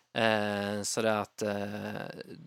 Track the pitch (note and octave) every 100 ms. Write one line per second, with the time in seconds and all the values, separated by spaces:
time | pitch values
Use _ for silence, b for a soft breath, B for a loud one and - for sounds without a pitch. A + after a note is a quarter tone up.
0 | _ - A2+ G#2+ G#2 G2+ G2+ G#2 G2+ -
1 | A2 G#2+ G2+ - G#2+ G2+ G2+ G#2 G#2 G#2
2 | - - - -